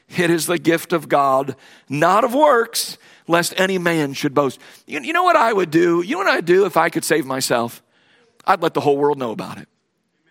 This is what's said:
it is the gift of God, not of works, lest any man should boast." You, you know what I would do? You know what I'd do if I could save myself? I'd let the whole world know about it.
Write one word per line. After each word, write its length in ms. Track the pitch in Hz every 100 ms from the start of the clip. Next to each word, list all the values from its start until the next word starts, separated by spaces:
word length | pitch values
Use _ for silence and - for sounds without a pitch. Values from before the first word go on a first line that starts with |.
| _
it 200 | - 175
is 180 | 170 147
the 120 | 175
gift 340 | 139 165 -
of 160 | 170 143
God, 460 | 147 139 131 139 127 - - -
not 360 | 139 165 196
of 100 | 247
works, 640 | 254 302 247 226 - - - - - -
lest 260 | 170 170 -
any 220 | 185 190
man 360 | 170 165 143
should 200 | 135 147
boast." 240 | 135 139 - - - -
You, 140 | -
you 120 | 277
know 100 | 339
what 140 | 370 320
I 160 | 226
would 180 | 208 175
do? 320 | 156 175 170
You 140 | 175 339
know 80 |
what 100 | 381
I'd 100 | 269
do 220 | 165 180 196
if 100 | 165
I 120 | 165
could 160 | 165
save 200 | - 156
myself? 560 | 147 135 - 123 120 - _ _ _ _ _ _
I'd 160 | - 190
let 140 | 165
the 60 | 151
whole 160 | 139 143
world 220 | 147 143
know 120 | 123
about 280 | 95 92 -
it. 100 | - _ _ _ _ _ _